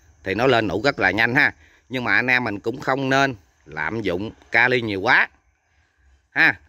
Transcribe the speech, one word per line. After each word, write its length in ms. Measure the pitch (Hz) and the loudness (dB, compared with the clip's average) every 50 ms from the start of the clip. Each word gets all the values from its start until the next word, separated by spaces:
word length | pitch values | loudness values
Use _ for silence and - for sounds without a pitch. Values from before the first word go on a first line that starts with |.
| _ _ _ _ - | _ _ _ _ -8
thì 100 | 95 95 | -6 -2
nó 120 | 104 123 | 0 2
lên 220 | 139 123 113 110 95 | 2 2 2 2 0
nụ 140 | 82 101 113 | -4 -2 -2
rất 140 | 143 139 - | -2 0 2
là 120 | 101 95 | 0 2
nhanh 240 | 92 107 113 120 120 | 2 2 0 2 2
ha. 180 | 147 143 117 - _ _ _ _ _ _ - | 2 2 0 -2 _ _ _ _ _ _ -10
Nhưng 160 | 117 131 120 | -8 -6 -2
mà 100 | 110 98 | 0 0
anh 120 | 107 120 | 2 2
em 180 | 127 127 123 123 | 2 0 0 0
mình 160 | 113 101 98 | -2 -6 -4
cũng 200 | - - 131 127 | -6 -6 -6 -4
không 280 | - 143 131 135 135 131 | -4 -2 -2 -2 0 0
nên 260 | 135 135 139 135 131 - _ _ _ _ _ | 2 2 2 0 -2 -8 _ _ _ _ _
lạm 340 | 71 76 78 76 80 107 117 | -16 -10 -8 -6 -6 -6 -4
dụng 300 | 104 92 85 90 104 113 - _ _ _ | -4 -4 -4 -4 -6 -10 -12 _ _ _
kali 280 | - 113 120 127 127 127 | 2 2 4 4 2 0
nhiều 200 | 117 110 101 95 | -2 -4 -6 -4
quá 280 | 95 120 143 180 220 - _ _ _ _ _ _ _ _ _ _ _ _ _ _ _ _ _ _ _ _ | 0 2 2 2 0 -2 _ _ _ _ _ _ _ _ _ _ _ _ _ _ _ _ _ _ _ _
ha, 240 | - 139 160 156 120 - _ | -2 0 2 2 0 -2 _